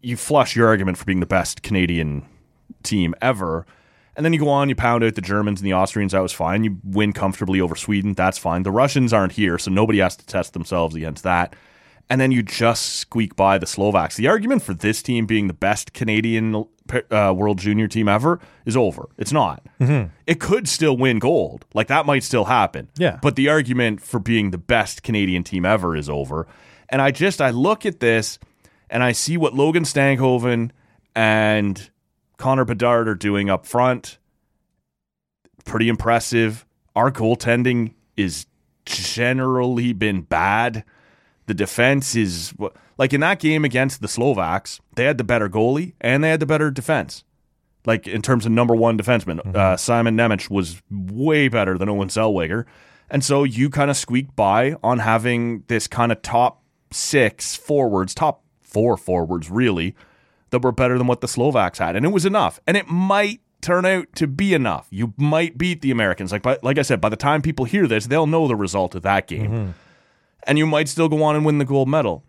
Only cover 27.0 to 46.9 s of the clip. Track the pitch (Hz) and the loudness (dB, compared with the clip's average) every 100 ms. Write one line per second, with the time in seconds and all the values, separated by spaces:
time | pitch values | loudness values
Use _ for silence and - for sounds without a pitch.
27 | 139 135 180 180 139 117 151 214 220 170 | 0 2 -2 0 -2 2 0 0 -2 -2
28 | 120 113 104 - - _ _ _ _ 120 | 2 2 0 -10 -20 _ _ _ _ 0
29 | 123 120 - 170 156 123 147 165 147 143 | 0 0 -2 0 0 2 2 2 0 0
30 | 139 135 131 123 120 120 117 _ _ _ | 2 2 2 2 2 0 -2 _ _ _
31 | _ - 110 110 107 107 104 92 - _ | _ 0 2 4 2 2 0 -4 -10 _
32 | _ _ _ _ 131 135 120 113 120 120 | _ _ _ _ -2 0 0 0 2 2
33 | 113 101 104 101 101 95 - 120 127 123 | 2 -2 0 0 0 0 0 0 2 0
34 | - - _ _ _ _ _ _ _ _ | -6 -20 _ _ _ _ _ _ _ _
35 | _ _ _ _ _ _ - 113 113 113 | _ _ _ _ _ _ -8 0 0 0
36 | 117 117 - 117 113 113 _ _ _ - | 2 0 2 0 0 -2 _ _ _ 0
37 | 123 135 110 117 - 120 123 120 113 - | 0 2 0 0 0 0 2 0 -2 -6
38 | _ - 95 76 - _ _ _ - - | _ -4 -4 -4 -14 _ _ _ -10 -8
39 | 95 - 120 131 131 127 123 123 123 107 | -6 -2 0 0 0 0 0 0 -2 0
40 | 107 98 78 82 90 107 120 107 - _ | -2 -2 -2 0 2 2 0 -4 -14 _
41 | _ _ _ _ - 98 98 - 120 139 | _ _ _ _ -8 -4 -4 2 2 2
42 | 135 117 104 85 82 - 101 _ _ _ | 0 0 0 -2 -10 -10 -10 _ _ _
43 | 135 139 160 196 156 156 147 123 135 131 | 0 2 0 0 0 0 0 0 -2 -2
44 | 104 - 123 113 85 92 - - _ - | -8 -2 0 0 0 -2 -6 -18 _ -2
45 | 127 135 110 120 104 95 113 143 180 - | 0 0 0 0 0 0 0 0 -4 -6
46 | 117 135 156 160 147 151 151 135 - | -2 0 2 0 0 0 0 -4 -2